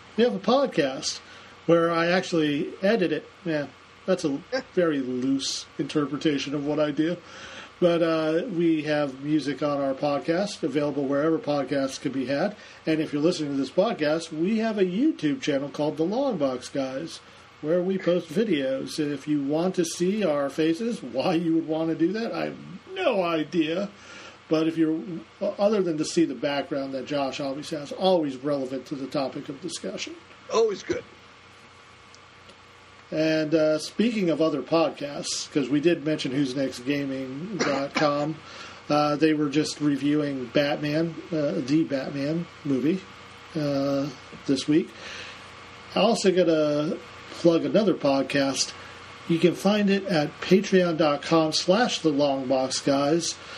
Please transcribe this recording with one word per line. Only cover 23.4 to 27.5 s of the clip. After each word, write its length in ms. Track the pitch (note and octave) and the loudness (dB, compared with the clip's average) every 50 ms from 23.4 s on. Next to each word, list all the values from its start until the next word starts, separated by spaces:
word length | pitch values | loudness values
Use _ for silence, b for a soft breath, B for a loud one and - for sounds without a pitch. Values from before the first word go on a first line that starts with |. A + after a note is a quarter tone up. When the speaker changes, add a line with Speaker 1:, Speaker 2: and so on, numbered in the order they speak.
| D3 D3 F3 E3+ D3+ D#3 E3 F#3+ G3+ G3 B B B B B B B B B B B - | -2 -2 0 0 0 2 0 -2 -4 -6 B B B B B B B B B B B 0
Speaker 1:
But 180 | D#3+ D#3 D#3+ E3 | 0 2 2 0
if 80 | D#3+ | 2
you're, 240 | E3 D#3+ D#3 D#3+ D#3+ - F#3 D#3+ E3+ - - - - G3 - - - | 2 2 2 2 -2 -4 -8 -10 -10 -10 -14 -10 -6 -4 -4 -2 2
other 220 | G3+ G#3 A3 G3 | 2 4 4 4
than 160 | F3+ F3 D#3 | 2 2 0
to 80 | D3+ D3+ | -2 -2
see 220 | - - F3+ D#3+ | 0 2 2 2
the 80 | C#3 C3+ | 2 2
background 580 | A#2 D3 C#3+ C#3+ C#3 C3+ - D3 C#3 C3+ C3+ | -4 -2 -2 -2 -2 -4 -4 -4 -6 -4 -6
that 140 | C3+ C3 B2 | -6 -8 -6
Josh 340 | - D3 C#3+ C#3 C3 B2 - | -4 -2 -2 -2 -2 -4 -4
always 300 | C#3+ C#3 | -6 -6